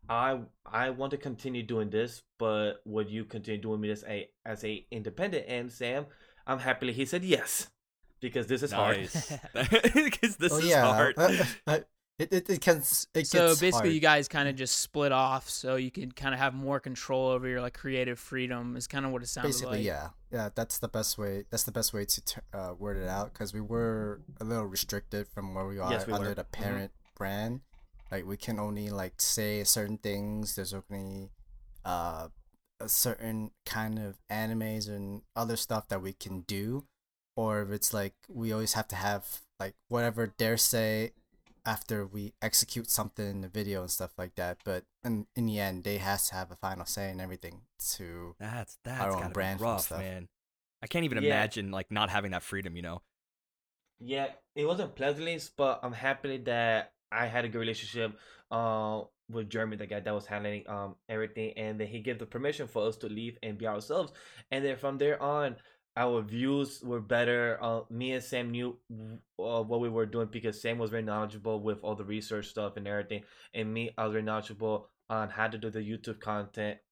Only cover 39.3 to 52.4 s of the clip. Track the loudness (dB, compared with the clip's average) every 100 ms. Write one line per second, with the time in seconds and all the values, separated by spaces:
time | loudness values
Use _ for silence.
39.3 | -12 -12 _ -10 -10 _ 0 2 0 -4
40.3 | 0 2 4 4 4 4 2 0 _ _
41.3 | _ _ _ -4 -2 -2 -4 -4 -6 -8
42.3 | -6 2 2 2 -4 -2 0 0 -4 -6
43.3 | -4 -6 -4 -2 -4 -4 -4 -6 -6 -8
44.3 | -4 -4 -4 -4 -4 -6 _ -2 -2 -2
45.3 | -2 0 2 -2 -2 -2 -2 0 0 0
46.3 | -2 -8 -6 -6 -6 -6 -4 -4 -6 -8
47.3 | -8 -12 -14 -20 _ -6 -4 -6 -10 -12
48.3 | -10 -8 -8 -10 -12 -10 -2 0 0 -2
49.3 | -2 -2 0 0 0 -2 -4 -6 -8 -12
50.3 | _ _ _ _ _ -6 -2 0 2 2
51.3 | 2 0 -2 -4 -6 -2 0 2 0 0
52.3 | -4